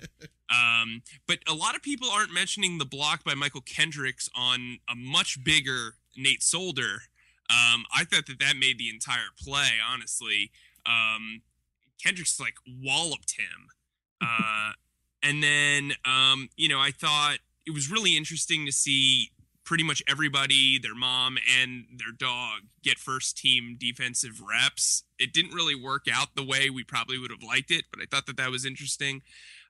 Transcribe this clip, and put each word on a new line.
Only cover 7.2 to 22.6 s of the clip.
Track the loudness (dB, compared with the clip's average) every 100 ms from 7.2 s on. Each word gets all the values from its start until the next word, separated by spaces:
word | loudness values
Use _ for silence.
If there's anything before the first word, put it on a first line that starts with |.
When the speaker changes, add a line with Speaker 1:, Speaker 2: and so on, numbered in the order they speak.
| _ _ 0
Speaker 2:
Um, | 4 4 4 0
I | -2
thought | 2 0 0
that | 2
that | 2 2
made | 2 0
the | -4
entire | -6 -4 -4 -6 -10
play, | -4 0 2 2
honestly. | 0 -4 -6 -6 -2 -2 -2 _ _ _
Um, | -2 2 2 -2 -6 -14 _ _ _ _ _ -6
Kendricks, | -2 -2 -2 -2
like, | -4 -8 -14 -10
walloped | -4 -2 -2 -4 -6 -6
him. | -8 -10 -20 _ _ _ _ -6
Uh, | -2 0 0 -2 -4 -8 _ _
<laughs> | _ _
and | 0 2
then, | 4 6 6 4 0 -4
um, | 2 4 6 4 0
you | 0 2
know, | 4
I | 0
thought | 0 0 2 2 0 -6 _ -8
it |
was | -6 -2
really | 0 4
interesting | 4 2 -4 -2 -2 0
to |
see | 0 2 4 6 4 2 _ _ _
pretty | -2 0
much | 2 0 -2
everybody, | 0 0 2 4 6 6 4
their | 0
mom | -6 -4 -2 -2 0 2 4
and | 2 -4 -12 -14
their | -12
dog, | -6 -4 -4 -6 -10